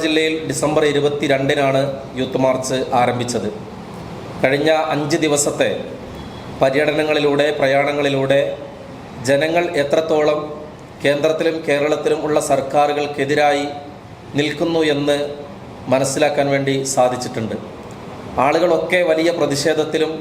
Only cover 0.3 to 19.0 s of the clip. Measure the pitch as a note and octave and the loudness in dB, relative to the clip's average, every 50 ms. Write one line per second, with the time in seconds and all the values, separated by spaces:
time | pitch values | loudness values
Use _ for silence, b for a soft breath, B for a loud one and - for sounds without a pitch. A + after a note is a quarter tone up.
0.3 | D#3+ D#3 D3+ C#3 C3+ - D3+ D3 D3+ D#3 D3+ D3 C#3 C#3+ C#3 C#3+ C#3+ - D#3 C#3 | 0 -2 -4 -4 -4 -2 0 2 2 4 4 4 2 2 2 0 0 0 0 2
1.3 | C3+ C3+ C#3 C#3 D3 C#3+ C#3 C3+ C3+ C3+ C#3 C3+ C3+ - - - - B2+ B2+ - | 2 2 2 2 2 2 2 2 2 2 2 0 -2 -6 -8 -8 -6 -4 -4 -2
2.3 | - C3 C3 C3 B2+ - - - C3+ B2+ C3 - C3+ B2 B2 B2 A#2+ B2 A#2+ A#2+ | 0 2 2 2 2 2 -2 -2 -2 -2 -2 0 2 2 2 2 2 -2 -2 -2
3.3 | - A2 G2 G#2 - - - - - - - - - - - - - - - - | -4 -4 -4 -4 -6 -8 -12 -12 -14 -14 -14 -14 -14 -14 -14 -12 -12 -12 -12 -12
4.3 | - - - C3 C#3 C#3+ D3+ D#3 D#3+ D#3 D3+ C#3 C#3+ C#3+ D3+ C#3+ D#3+ D#3 D#3 D3+ | -6 0 0 2 2 2 4 4 2 2 2 0 -2 -2 -2 0 0 0 2 2
5.3 | D3 C#3+ - D3+ - - C3 G#2+ F2+ - - - - - - - - - - - | 2 2 0 0 0 0 0 0 0 -2 -6 -8 -10 -12 -14 -14 -14 -14 -14 -14
6.3 | - - - - - - C3+ C3+ C3 C#3+ D3+ D3+ D3 D#3 D#3 D#3 D3+ D3 C#3+ D3 | -14 -14 -14 -8 -2 0 2 2 2 2 2 2 2 0 0 0 2 2 2 2
7.3 | C#3+ C#3+ D3 D3+ D3 D3 C#3+ C3+ C#3 C#3 D3 D3 D3 D3 C#3+ C#3 C3+ C3+ C3+ C3+ | 2 4 2 2 2 2 2 2 4 2 2 2 0 0 0 0 0 0 2 2
8.3 | C#3 C#3+ - - - - - - - - - - - - - - - - A#2 B2+ | 2 2 2 0 -4 -8 -10 -14 -14 -14 -16 -16 -16 -16 -16 -14 -12 -6 0 2
9.3 | C#3+ C#3 D#3 D#3+ E3 F3 F3 E3 D3+ C#3+ C#3+ - - D#3+ D#3 - D#3+ D3+ D3+ D#3 | 2 2 2 2 2 2 0 0 0 0 0 2 2 2 2 2 2 2 2 2
10.3 | D3+ D3+ - - - - - - - - - - - - - C3+ D3 D3 C#3 D#3+ | 2 0 -2 -8 -10 -12 -12 -14 -16 -16 -18 -18 -8 -2 0 2 2 4 2 2
11.3 | D#3 D#3 E3 E3 D#3+ D#3+ - D3 C#3+ C#3+ C#3+ D3+ D3+ D3 - D3+ D3+ D#3 D#3 D3+ | 2 2 0 0 -2 -2 0 0 2 2 2 2 0 0 0 0 0 0 0 0
12.3 | D3+ D3+ D3 - C#3 C3 C3 - - D3 D3 D3 C#3+ D3 D3 C3+ - C#3+ C3+ C3+ | 0 2 2 2 0 0 0 0 2 2 4 4 2 0 -2 -4 -2 -2 0 0
13.3 | C#3+ D3 D3 D3 C#3+ C#3+ C#3+ C#3+ - - - - - - - - - - - - | 2 4 4 4 4 2 0 -4 -6 -8 -12 -14 -16 -16 -18 -18 -18 -18 -14 -6
14.3 | - C#3 D3+ D3+ C#3+ D3 E3+ E3 E3 E3 D#3 D3+ C#3+ C#3+ C#3+ C#3+ C#3+ C#3+ C#3+ D3 | -2 -2 0 0 0 -2 -2 0 2 2 2 2 2 2 2 0 0 0 0 -4
15.3 | - - - - - - - - - - - - B2+ C3+ C3+ C3+ - D3 D3+ C#3+ | -8 -10 -12 -14 -14 -16 -16 -16 -16 -10 -2 0 2 2 2 0 0 2 0 2
16.3 | D3 D3 C#3 C#3 C#3 C3+ C3+ C3+ C3+ C3+ C3+ - - C3 B2+ B2 B2 - - A#2 | 2 2 2 2 2 0 2 0 0 0 0 -2 2 2 2 2 2 -2 -6 -6
17.3 | - A#2+ A2 G2+ - - - - - - - - - - - - - - - - | -6 -6 -6 -4 -6 -8 -8 -10 -14 -14 -16 -16 -16 -14 -14 -14 -14 -14 -12 -6
18.3 | - C3 B2+ C#3+ D#3 E3 F3+ F3+ E3 - - - F3+ F3+ | 0 2 2 4 4 4 4 4 2 2 2 2 2 2